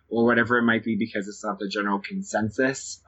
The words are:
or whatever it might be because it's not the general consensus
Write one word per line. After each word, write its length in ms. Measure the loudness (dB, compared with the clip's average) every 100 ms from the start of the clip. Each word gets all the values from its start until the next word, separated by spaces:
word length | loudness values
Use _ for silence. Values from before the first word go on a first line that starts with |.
| _
or 160 | 2
whatever 340 | 4 4 4 4
it 40 |
might 220 | 4 2
be 120 | 0 -2
because 300 | -2 -4 -8
it's 160 | -6
not 140 | -6 -6
the 100 | -4
general 300 | -2 0 -2
consensus 1000 | -4 -8 -4 -2 -2 0 0 -2 -10 -8